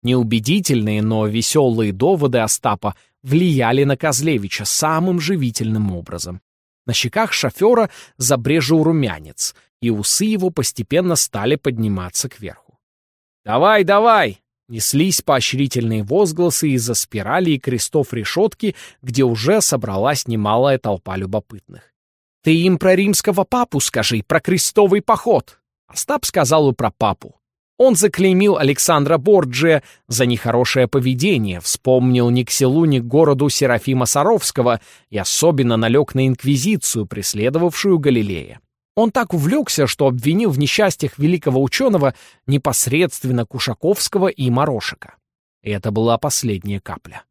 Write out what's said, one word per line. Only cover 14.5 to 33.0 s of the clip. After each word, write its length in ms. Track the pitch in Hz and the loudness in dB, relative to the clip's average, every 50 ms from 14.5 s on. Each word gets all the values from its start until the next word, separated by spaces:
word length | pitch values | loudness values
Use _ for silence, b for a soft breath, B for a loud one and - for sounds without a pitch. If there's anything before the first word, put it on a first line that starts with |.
| _ _ _ | _ _ _
неслись 540 | _ 120 113 107 - - 139 165 190 170 - | _ -8 -6 -4 -2 0 0 0 2 0 -2
поощрительные 840 | - - 143 131 113 - - 131 139 131 - 127 117 113 113 110 104 | 0 0 0 0 0 -2 -2 -2 -2 -2 -2 -4 -2 -2 -2 -4 -2
возгласы 680 | 101 139 190 208 175 156 160 175 175 - - - 151 | -2 0 0 0 0 0 0 -2 0 0 0 0 0
из-за 260 | 135 127 113 120 120 | 0 0 -2 -2 -4
спирали 560 | - - _ - 107 95 - 135 180 185 170 | -4 -4 _ -8 -8 -4 -2 -2 0 0 0
и 80 | 151 131 | 0 -2
крестов 520 | - - 127 113 - - - 156 135 - | -2 -4 -4 -4 -6 -2 -2 -2 -2 -2
решетки, 640 | - 117 104 - - 165 202 226 - _ - 208 B B B B B B - | -4 -8 -8 -6 -2 0 -2 -2 -2 _ -4 -4 B B B B B B -12
где 200 | 131 117 131 135 | -4 0 2 2
уже 380 | 123 117 107 107 143 202 220 | 2 2 0 0 0 2 2
собралась 680 | - - 156 127 104 107 95 95 104 135 147 135 - | 2 0 -2 -2 -4 -4 -4 -2 0 0 0 -2 -4
немалая 520 | - 117 110 104 104 107 120 131 139 135 131 | -4 -4 -2 0 0 2 2 2 2 0 0
толпа 360 | - 113 101 92 _ - 95 | -2 -4 -6 -4 _ -10 -8
любопытных. 760 | 95 98 95 98 107 - _ 107 101 _ _ 92 87 _ _ _ _ _ _ _ _ _ _ _ _ _ | -8 -8 -6 -6 -6 -8 _ -20 -20 _ _ -20 -20 _ _ _ _ _ _ _ _ _ _ _ _ _
«Ты 120 | 160 160 | 0 0
им 240 | 165 170 185 185 160 | 2 2 2 0 2
про 160 | - 190 185 | 2 2 4
римского 480 | 185 196 202 202 - - - 190 190 190 | 4 4 2 0 0 0 0 0 0 0
папу 360 | _ - 247 247 - - 143 | _ 0 -2 -2 -2 -2 -4
скажи, 440 | - - - 127 107 - 123 110 101 | -4 -2 -2 -2 -2 -2 -2 -4 -2
про 140 | _ - - | _ -2 0
крестовый 640 | - - 185 185 - - - - 208 190 190 208 202 | 0 0 0 0 0 0 2 4 4 4 4 2 2
поход!» 560 | - 226 - - 240 214 135 - - - _ _ _ _ _ _ | 0 0 0 2 0 0 0 0 -4 -20 _ _ _ _ _ _
Остап 380 | _ - - - - - - - | _ -10 -10 -6 -4 -4 -4 -4
сказал 460 | - - 185 151 120 156 160 151 139 | -4 0 0 2 2 4 4 4 2
и 20 | 120 | 0
про 160 | - 120 107 | 0 -4 -4
папу. 520 | - _ 120 104 95 _ - - _ _ _ _ _ _ _ _ _ _ 240 | -2 _ -2 -2 -2 _ -10 -20 _ _ _ _ _ _ _ _ _ _ 4
Он 120 | 269 233 | 4 4
заклеймил 640 | 160 208 208 - - 190 190 185 180 202 208 190 | 4 2 0 2 2 2 4 4 4 4 4 2
Александра 600 | - 139 135 139 - - - 170 147 139 139 165 | 2 2 0 0 0 0 2 2 2 2 2 0
Борджиа 640 | 156 127 196 208 190 160 127 120 127 151 170 160 143 b b b b b | 0 4 4 4 4 4 0 -2 0 2 2 2 2 b b b b b
за 200 | _ 120 113 131 | _ -2 0 2
нехорошее 600 | 120 120 110 - 120 113 120 123 - - 135 127 | 2 0 0 0 0 0 2 0 2 2 0 0
поведение, 720 | 117 - 139 123 131 131 123 147 208 190 131 110 101 90 87 | 2 2 0 0 0 0 0 0 0 0 0 0 -4 -6 -6
вспомнил 720 | 85 - - - _ 131 127 127 127 127 123 123 120 120 | -6 -8 -8 -4 _ 2 2 4 4 4 2 4 2 2
ни 140 | 120 123 123 | 2 0 0
к 80 | - | -2
селу, 340 | - - 139 127 131 160 165 | -2 0 0 2 2 2 2
ни 140 | 160 143 | 2 2
к 60 | 127 | 0